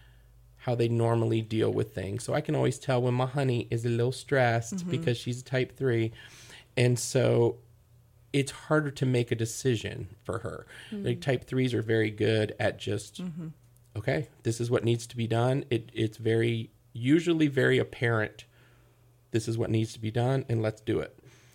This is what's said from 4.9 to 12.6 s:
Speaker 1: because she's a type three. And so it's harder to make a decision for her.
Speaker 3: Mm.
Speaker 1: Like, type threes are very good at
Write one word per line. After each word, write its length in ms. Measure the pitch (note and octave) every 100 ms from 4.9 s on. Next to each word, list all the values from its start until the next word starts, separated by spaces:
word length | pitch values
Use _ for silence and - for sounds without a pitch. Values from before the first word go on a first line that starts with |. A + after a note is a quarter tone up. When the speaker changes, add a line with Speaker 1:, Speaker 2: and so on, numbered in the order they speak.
Speaker 1:
because 260 | E3 D#3+ A#2
she's 240 | B2 B2
a 20 |
type 320 | - C3 B2 -
three. 360 | C3+ A#2 A2+ - - - - - - -
And 200 | B2 A#2+
so 580 | - C3 A#2+ A#2+ A#2 - - - _ - _ _ _
it's 200 | C#3+ C#3
harder 400 | - - D#3 D3
to 140 | C3+ C3
make 260 | B2 A#2
a 40 | A2+
decision 720 | A2+ - C3 A2 G2 - F#2 -
for 160 | - F#2
her. 260 | - E2 - - -
Speaker 3:
Mm. 140 | G#3 G3
Speaker 1:
Like, 160 | A#2+
type 240 | C#3 B2+ -
threes 280 | C3 B2+
are 80 | A2
very 300 | A2 A2+ A2
good 440 | G#2 A2 A2 G#2+
at 180 | -